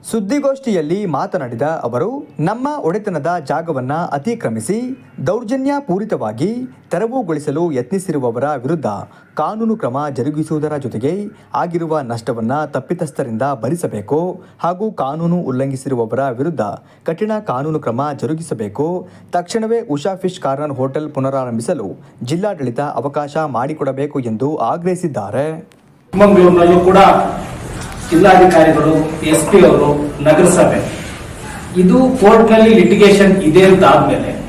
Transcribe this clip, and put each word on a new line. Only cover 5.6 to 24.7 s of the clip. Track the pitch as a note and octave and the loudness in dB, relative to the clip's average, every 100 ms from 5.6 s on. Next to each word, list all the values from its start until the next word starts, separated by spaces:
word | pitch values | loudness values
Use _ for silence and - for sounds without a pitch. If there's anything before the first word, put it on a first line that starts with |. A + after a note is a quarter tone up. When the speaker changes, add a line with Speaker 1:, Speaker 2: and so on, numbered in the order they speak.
| C4 C#4+ | -2 -4
Speaker 1:
ಪೂರಿತವಾಗಿ | C#4+ F3+ G#3+ D#3+ A2 A2 F3 A#3+ B3+ - _ | -4 -4 -4 -4 -6 -4 -4 -4 -10 -16 _
ತೆರವುಗೊಳಿಸಲು | F3 A3 C4 G3 D3+ D3 C#3+ F3 | -4 -4 -4 -4 -6 -4 -4 -2
ಯತ್ನಿಸಿರುವವರ | C3 - F#3+ F3+ D3 B2 A#2 | -4 -4 -6 -4 -4 -4 -2
ವಿರುದ್ಧ | C#3+ D3 B2+ E3+ A#2+ G2+ - _ _ | -4 -4 -4 -4 -4 -8 -12 _ _
ಕಾನೂನು | - D#3 G#3+ A3+ A3 | -6 -4 -2 -4 -2
ಕ್ರಮ | C3+ B2+ D3+ | -4 -4 -6
ಜರುಗಿಸುವುದರ | B2+ B2+ D3+ D3+ D#3 D3+ D3+ | -4 -4 -4 -4 -4 -4 -6
ಜೊತೆಗೆ | A#2+ G#2+ C3 F#3+ G#3 - _ | -8 -6 -4 -4 -8 -14 _
ಆಗಿರುವ | A#2+ E3+ E3+ E3 D#3 | -6 -4 -4 -4 -4
ನಷ್ಟವನ್ನ | A#2+ A#2 - A#2 A2+ C#3+ | -4 -8 -6 -6 -4 -4
ತಪ್ಪಿತಸ್ಥರಿಂದ | D3+ C#3 - F3 D#3 - B2+ A2 C3+ C3 | -4 -8 -6 -8 -6 -6 -6 -4 -4 -4
ಭರಿಸಬೇಕು | A#2 F3 B2+ A2 G2 C#3+ F3+ - - _ | -6 -4 -6 -8 -4 -4 -4 -8 -16 _
ಹಾಗೂ | E3+ F3+ A3 | -6 -4 -6
ಕಾನೂನು | - C3+ D#3 E3+ F3 | -6 -6 -4 -2 -2
ಉಲ್ಲಂಘಿಸಿರುವವರ | C3+ B2+ C3+ C3+ - B2+ A2+ A#2 C#3 | -2 -4 -4 -4 -6 -4 -2 -2 -4
ವಿರುದ್ಧ | A#2 D3 C#3 G#2 G#2 _ _ - | -4 -6 -4 -6 -8 _ _ -8
ಕಠಿಣ | E3 G#3+ G#3+ G#3+ | -4 -4 -4 -4
ಕಾನೂನು | B2+ D3+ D#3 | -6 -4 -4
ಕ್ರಮ | C#3+ A#2 D3 | -4 -4 -4
ಜರುಗಿಸಬೇಕು. | D3 D3+ D#3+ E3 - G#2 G2+ D3+ F3+ F3 - - | -4 -6 -6 -8 -8 -8 -4 -4 -4 -10 -20 -6
ತಕ್ಷಣವೇ | F3 F3 A3+ A3 A#3 | -6 -4 -6 -2 -2
ಉಷಾ | A#3 C#4+ G3+ | -2 -4 -4
ಫಿಶ್ | F#3 F#3 E3+ | -4 -6 -4
ಕಾರ್ನರ್ | D#3 C#3+ D3+ B2+ | -6 -4 -6 -4
ಹೋಟೆಲ್ | C3+ D3+ D3+ | -4 -4 -6
ಪುನರಾರಂಭಿಸಲು | C3+ C3 C3+ B2+ A2+ A2+ E3+ G2 - - _ | -4 -4 -4 -4 -6 -4 -4 -6 -12 -20 _
ಜಿಲ್ಲಾಡಳಿತ | A#2+ D#3+ G#3 F3+ B2+ A#2 | -6 -4 -4 -4 -6 -6
ಅವಕಾಶ | D3 - C3 C#3+ D3 D#3+ | -6 -6 -6 -6 -4 -4
ಮಾಡಿಕೊಡಬೇಕು | D#3 A#2 C#3 D#3 C#3 B2+ C#3+ C#3+ | -4 -4 -4 -4 -6 -4 -6 -6
ಎಂದು | A#2+ A2 C3+ D#3 | -6 -4 -4 -2
ಆಗ್ರಹಿಸಿದ್ದಾರೆ. | A#2 | -4